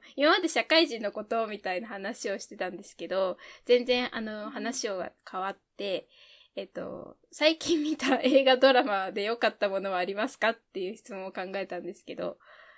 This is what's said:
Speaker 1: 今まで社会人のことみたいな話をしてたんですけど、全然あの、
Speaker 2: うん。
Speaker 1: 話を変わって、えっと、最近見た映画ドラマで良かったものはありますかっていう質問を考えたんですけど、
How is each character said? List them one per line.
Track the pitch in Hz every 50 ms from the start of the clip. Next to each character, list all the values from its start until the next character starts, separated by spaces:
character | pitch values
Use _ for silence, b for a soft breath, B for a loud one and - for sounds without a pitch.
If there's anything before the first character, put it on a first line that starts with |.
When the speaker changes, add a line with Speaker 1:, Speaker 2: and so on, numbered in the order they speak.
| B B B
Speaker 1:
今 | - 285 311
ま | 370 427
で | 370 320
社 | - 240 226
会 | - 311 330 330 -
人 | 233 220
の | 220 202
こ | - 214 214
と | - 233 226 226 214
み | 208 208
た | - 196 180
い | 180
な | 226 214
話 | 196 196 196 202 233 - - 220
を | 196 196
し | -
て | - 202
た | - 190 185
ん | 175 175
で | -
す | - -
け | - 165 165
ど、 | 180 190 190 185 175 B B B B B _
全 | - 247 247 247
然 | 247 247 247 247 226 -
あ | 233
の、 | 220 220 214 214 208
Speaker 2:
う | 220
ん。 |
Speaker 1:
話 | 277 220 208 220 - - - 220
を | 190 180 165 - - _ _ -
変 | - 185
わ | 185 196
っ | 196 - _ _ _
て、 | - 202 202 185 - - b b b b b b b b b _
え | 190 196
っ | -
と、 | - - 180 - - - - - - _ _ _
最 | - - 294 311 330 320
近 | - - 339 311
見 | 294 302 311 -
た | 247 269 269 -
映 | - 262 269 269 269
画 | 262 262 254
ド | 254 269
ラ | 262 247 240
マ | 208 202 196 190 190
で | 185 208 202
良 | 214 233 233
か | - 214
っ | - -
た | 208 202
も | 196 196
の | 190 196
は | 190 180
あ | 180
り | 180 196
ま | 202 220 -
す | - -
か | - 220
っ | 226
て | - _ _ - 190
い | 190 185 226
う | -
質 | - - 208
問 | 190 190
を | 196
考 | 185 208 185 190 190
え | 196 190
た | 190 185 175
ん | 170
で | 175 202
す | - -
け | - -
ど、 | 165 180 180 - B B B B B B B B